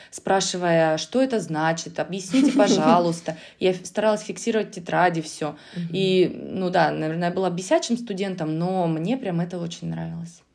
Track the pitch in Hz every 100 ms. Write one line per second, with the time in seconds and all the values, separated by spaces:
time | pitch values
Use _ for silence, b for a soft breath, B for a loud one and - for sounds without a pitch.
0 | B - - 190 185 180 175 165 160 160
1 | - 254 262 226 165 156 160 165 - -
2 | 151 190 - 269 277 - 208 190 156 175
3 | 170 170 - 165 B B 185 185 - -
4 | 214 208 - 175 233 220 208 185 175 160
5 | 180 165 156 - 151 147 - 175 170 175
6 | 190 185 170 - 71 - 185 180 151 151
7 | 156 165 175 185 185 180 185 330 330 233
8 | - 190 196 180 156 156 175 190 170 156
9 | 175 262 196 170 175 180 170 - 170 160
10 | 165 165 170 - _